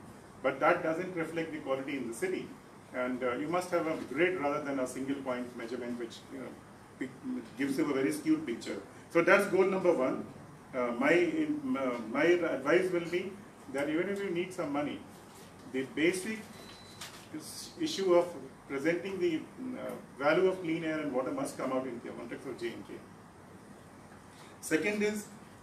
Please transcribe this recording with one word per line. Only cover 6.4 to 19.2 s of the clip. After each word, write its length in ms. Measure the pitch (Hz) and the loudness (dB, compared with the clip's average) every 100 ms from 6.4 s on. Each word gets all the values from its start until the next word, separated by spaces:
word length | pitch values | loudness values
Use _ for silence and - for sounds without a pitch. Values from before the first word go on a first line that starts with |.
| 120 - - - - - | -10 -12 -16 -20 -20 -8
pic-, 580 | 131 - 131 127 110 104 | -8 -6 -6 -4 -6 -2
gives 200 | 139 135 | 0 2
you 120 | 151 | 2
a 40 | |
very 180 | 135 143 | 4 2
skewed 340 | - 160 156 123 | 2 4 4 2
picture. 340 | 110 - - - - - | -4 -4 -6 -8 -16 0
So 140 | 170 | 4
that's 240 | 170 196 190 | 8 8 8
goal 180 | 185 190 | 6 6
number 260 | 190 175 | 6 4
one. 340 | 156 131 - - - - - - 131 | 4 4 0 -6 -12 -18 -18 -8 -2
Uh, 160 | 123 117 | 0 2
my, 120 | 143 | 6
in, 640 | 170 170 160 151 147 135 131 | 6 6 2 0 0 0 0
uh, 220 | 131 120 107 | 0 0 -2
my 140 | 131 160 | 2 4
advice 640 | 175 165 131 139 170 185 | 4 2 0 4 4 4
will 140 | 175 170 | 0 0
be 260 | 175 202 - - - - | -2 -2 -8 -14 -16 -6
that 160 | 135 147 | -2 0
even 200 | 156 185 | 0 0
if 100 | 196 | -2
you 100 | 196 | -2
need 240 | 170 185 | -2 -2
some 180 | - 156 | -4 -2
money, 280 | 143 143 - - - - - - - - | -2 -2 -4 -10 -18 -18 -18 -18 -18 -6
the 100 | 131 131 - | -4 -4 2
basic 420 | 160 185 220 214 208 - - - - - - - - 156 | 2 2 -2 -6 -8 -16 -16 -18 -18 -14 -14 -14 -12 -12
is 360 | - - - - | -10 -12 -12 -4
issue 320 | 160 - 190 | -2 0 6
of 140 | 175 175 - - - - | 6 6 -2 -12 -16 -8
presenting 520 | 139 143 175 196 | -2 2 0 -2
the, 180 | 190 | 0